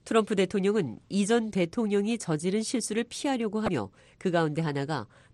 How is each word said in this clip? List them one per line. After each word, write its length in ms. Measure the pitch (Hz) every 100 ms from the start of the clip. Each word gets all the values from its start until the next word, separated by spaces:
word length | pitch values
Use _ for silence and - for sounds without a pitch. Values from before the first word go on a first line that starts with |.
트럼프 300 | - 226 208 196
대통령은 640 | 185 202 190 214 139 - -
이전 420 | 196 202 233 220
대통령이 680 | 196 170 240 214 202 202 233
저지른 440 | - 151 180 208
실수를 420 | 220 240 - 214
피하려고 560 | 233 - 294 262 226 214
하며 300 | 214 151 98 _ - -
그 140 | 190
가운데 320 | 170 156 147
하나가 440 | 160 139 139 147 104 - -